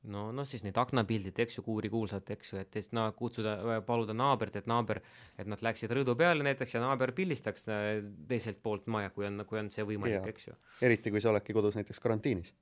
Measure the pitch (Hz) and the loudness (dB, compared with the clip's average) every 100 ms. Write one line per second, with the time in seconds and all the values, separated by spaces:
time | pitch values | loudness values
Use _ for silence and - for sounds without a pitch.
0 | 117 101 104 127 139 117 101 95 123 131 | -8 -8 -6 -6 -6 -6 -2 0 2 2
1 | 104 113 95 92 117 - - 107 104 110 | 2 0 -2 0 0 -2 -4 -2 0 -2
2 | 107 98 - 101 - 95 95 110 101 117 | -2 -4 -6 -10 -8 -10 -6 -8 -2 0
3 | 110 - 120 - 107 104 113 113 101 117 | 0 -2 -6 -2 -2 -2 -2 -2 0 0
4 | 110 110 135 127 104 101 98 120 110 104 | 0 2 2 2 0 -4 0 0 2 -4
5 | - - - - 101 104 113 107 113 123 | -6 -20 -20 -12 -8 -2 -2 -2 -2 0
6 | 131 120 175 160 143 135 123 117 123 135 | 2 4 4 4 2 0 -2 0 0 2
7 | 127 127 185 135 - 104 - 107 104 107 | 0 0 -2 -2 -4 -6 -4 -2 0 -2
8 | 104 98 76 120 113 98 113 104 - 110 | -4 -14 -2 -2 -2 -6 -4 -4 -2 -2
9 | 98 98 101 101 104 110 107 - 104 107 | -2 -2 -4 -4 -4 -4 -4 -4 -2 0
10 | 101 101 98 110 - - _ - 127 110 | 0 0 -2 -8 -16 -18 _ 4 6 6
11 | 117 104 110 104 - 110 104 104 101 - | 4 4 4 4 2 2 2 2 -6 -2
12 | 120 110 143 101 82 _ | 0 2 2 0 -4 _